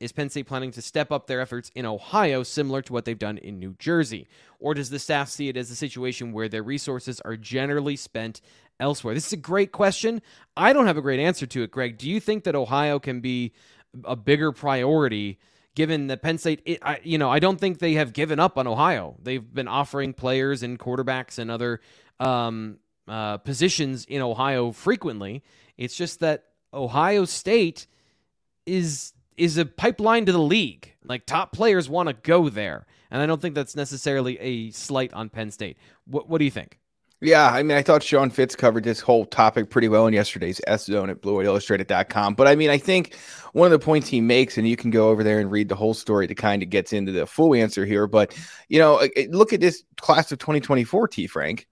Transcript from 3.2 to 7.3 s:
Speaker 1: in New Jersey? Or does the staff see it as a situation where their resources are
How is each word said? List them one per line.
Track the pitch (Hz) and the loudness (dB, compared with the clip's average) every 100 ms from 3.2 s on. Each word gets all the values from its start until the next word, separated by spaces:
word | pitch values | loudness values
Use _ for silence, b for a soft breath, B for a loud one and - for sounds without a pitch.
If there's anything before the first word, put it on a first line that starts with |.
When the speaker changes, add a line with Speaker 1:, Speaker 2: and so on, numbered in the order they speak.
| 104 107 | -8 -8
Speaker 1:
in | 95 98 | -12 -14
New | 95 92 | -14 -8
Jersey? | 156 170 127 110 - b b b | -2 0 0 -6 -16 b b b
Or | 135 | -6
does | 143 123 | -6 -6
the | 139 | -8
staff | - 147 139 | -4 -4 -4
see | - 143 | -6 -6
it | 127 | -6
as | 120 | -10
a | 120 | -10
situation | 139 123 127 117 120 | -10 -8 -8 -8 -8
where | 107 113 | -6 -6
their | 110 | -6
resources | 107 143 - 127 - 120 | -6 -6 -6 -8 -8 -12
are | - | -10